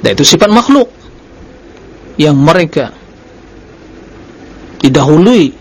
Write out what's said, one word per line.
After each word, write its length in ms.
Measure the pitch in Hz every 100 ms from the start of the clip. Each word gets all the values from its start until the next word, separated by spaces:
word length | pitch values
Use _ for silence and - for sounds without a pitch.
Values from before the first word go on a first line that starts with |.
| 113
Dan 40 |
itu 120 | 98 139
sifat 280 | - 208
makhluk 360 | 214 240 277 247 - - - - - - - - - - - - -
yang 160 | 151 143
mereka 560 | 147 180 165 156 120 - - - - - - - - - - - - - - - - - - - 139
didahului 640 | 120 131 156 190 247 143 -